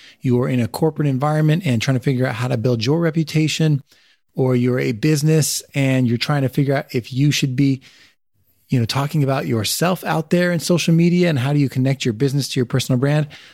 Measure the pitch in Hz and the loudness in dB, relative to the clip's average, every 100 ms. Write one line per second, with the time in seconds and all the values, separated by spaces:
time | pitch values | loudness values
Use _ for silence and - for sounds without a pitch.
0 | - _ 135 123 127 127 113 - 160 151 | -20 _ 0 0 2 0 -2 0 -2 0
1 | 147 131 147 156 156 156 185 117 120 131 | -2 0 0 2 2 2 0 0 0 0
2 | - 127 131 113 123 123 117 117 113 160 | 0 0 -2 -2 -4 -2 0 0 0 0
3 | 170 160 151 156 156 - 160 143 - _ | 0 -2 -2 0 0 0 0 0 -4 _
4 | _ _ _ - 127 123 123 123 139 110 | _ _ _ -2 0 2 2 0 -2 -2
5 | 156 156 151 160 147 - - 139 135 131 | 0 2 2 2 2 -4 -6 -2 0 2
6 | 127 117 - 147 131 - 139 135 - 127 | 2 0 0 0 0 0 0 -2 -2 -6
7 | 113 127 147 135 143 127 139 131 - _ | -4 0 2 2 0 0 0 0 -8 _
8 | _ _ _ _ _ _ _ 131 113 135 | _ _ _ _ _ _ _ 0 0 -2
9 | 143 160 135 135 151 117 101 - 170 180 | -2 0 0 -2 -2 -2 -2 -2 -2 -2
10 | - 160 156 175 180 170 - 175 - 165 | -4 -4 0 0 0 -2 0 0 2 4
11 | 170 175 175 143 127 143 135 131 131 139 | 4 2 2 0 0 0 0 0 0 0
12 | 131 107 139 143 127 - 120 131 - 127 | -2 -2 0 0 -2 -2 -2 -2 0 0
13 | 139 151 147 - - | 2 0 -2 -8 -20